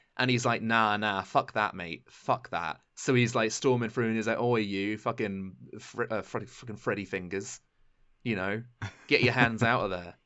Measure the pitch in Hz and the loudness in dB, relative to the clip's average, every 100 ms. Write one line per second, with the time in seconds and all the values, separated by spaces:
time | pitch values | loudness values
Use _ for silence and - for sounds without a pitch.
0 | _ - 127 123 123 117 113 113 110 104 | _ -2 2 4 2 0 4 4 4 2
1 | 107 98 95 143 - 110 107 92 85 82 | 0 -2 0 0 0 0 -2 -2 -8 -10
2 | - - - 120 - 85 82 - _ - | -14 -10 -2 -2 -2 -4 -4 -8 _ -6
3 | - 127 117 123 113 - 139 123 113 123 | 2 4 4 2 0 2 2 2 0 0
4 | 113 113 110 110 120 117 104 98 101 107 | 0 0 0 0 2 2 0 -2 -2 -2
5 | 123 113 104 95 95 90 123 110 - 110 | -4 -2 -4 -4 -8 -14 -18 -16 -12 -6
6 | 117 110 - 117 - - 123 104 - 104 | -4 -4 -4 -8 -10 -14 -14 -8 -4 -4
7 | 98 95 90 95 104 - _ _ _ _ | -4 -6 -4 -6 -6 -12 _ _ _ _
8 | _ _ 123 104 95 107 120 _ 104 - | _ _ -4 -2 -2 -4 -8 _ -12 -12
9 | - 135 120 117 120 110 117 123 98 90 | 0 4 4 4 2 4 2 2 0 -4
10 | 90 - | -8 -16